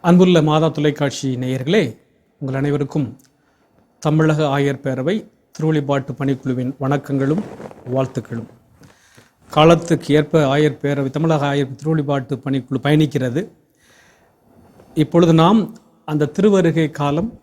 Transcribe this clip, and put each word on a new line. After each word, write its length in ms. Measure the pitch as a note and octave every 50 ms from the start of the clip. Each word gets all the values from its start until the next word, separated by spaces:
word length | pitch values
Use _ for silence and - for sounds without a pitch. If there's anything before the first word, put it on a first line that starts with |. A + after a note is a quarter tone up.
| -
அன்புள்ள 340 | F3 F3 F3+ F#3 F#3 F3+ E3
மாதா 260 | D3+ D#3 D3+ D#3 D#3+
தொலைக்காட்சி 680 | D#3+ D#3+ - D3 D3+ C#3+ - C#3+ C#3 C3+ - - C3+ B2+
நேயர்களே, 640 | B2 B2+ B2+ C3 C3 B2+ C3+ F3+ A3 E3+ B2 A2+ _ _ _ _ _ _ _ _ _
உங்கள் 160 | C#3+ C3+ C3
அனைவருக்கும் 600 | C3+ C#3 D3 C#3+ D3 C#3+ C#3 - D#3 C3+ A2 G#2+ _ _ _ _ _ _ _ _ _ _ _ _ _ _ _ _ _
தமிழக 460 | - D#3+ D3+ D#3 D#3+ D#3 D#3 D3+ D#3
ஆயர் 340 | C#3+ C3+ C#3+ C#3 C#3+ C3+ B2+
பேரவை 460 | - C#3 C3 B2+ C3 D#3 G3+ A3 - - _ _ _ _
திருவழிபாட்டு 640 | _ - D#3 D#3 D#3 D3+ C#3+ C3+ C#3 C#3 C3 - C3 -
பணிக்குழுவின் 540 | C#3+ C3+ C#3 C3+ - C3 B2+ B2 B2+ B2+ C#3 _
வணக்கங்களும் 600 | C3+ C3+ D3 C#3+ C#3 - C#3+ C3+ C3+ C3+ D#3 F#3+ G#3+ - - - - - - - - B2+ B2
வாழ்த்துக்களும். 520 | C3 C3 B2 - B2+ G#2+ - A#2+ A#2 A2+ - - _ _ _ _ _ - - _ _ _ _ _ - _ _ _ _ _ _
காலத்துக்கு 680 | - D3+ D#3 E3 E3+ E3 E3 - E3+ C#3 - - C#3+
ஏற்ப 420 | D3+ D3 D3 - D#3+ D3 C3+ C3+
ஆயர் 200 | D3 D3+ D3+ C3 -
பேரவை, 280 | - C#3+ C#3+ C#3 C#3 C3
தமிழக 380 | C3 D3 D#3+ E3 D#3+ D3 C#3
ஆயர் 280 | C#3+ C#3 C#3+ C#3 B2+ C3+ - C#3+
திருவழிபாட்டு 560 | D#3 D#3+ D#3+ C#3+ C3+ C#3+ C#3 B2+ - C#3+ A#2 -
பணிக்குழு 320 | C#3 C3+ C3+ A#2+ - C#3 B2+ A2+
பயணிக்கிறது. 640 | C#3 D3+ D#3 D#3 C#3 A#2+ C#3+ B2+ B2+ A#2+ D3+ G#3+ - - _ _ _ _ _ _ _ _ _ _ _ _ _ _ _ _ _ _ _ _ _ _ _ _ - - _ -
இப்பொழுது 400 | E3 D3+ - - E3+ F3+ E3 D#3+
நாம் 440 | D#3+ D#3+ F3 G#3 A3+ F#3 - - - _ _ _ _ _
அந்த 200 | - D3+ D3+ D3
திருவருகை 640 | C#3 - - F#3+ G#3+ G3+ F#3+ F3 E3+ D3+ E3 D#3+ D3
காலம் 500 | - - C#3+ C#3+ C#3+ D#3+ F#3+ A#3 - -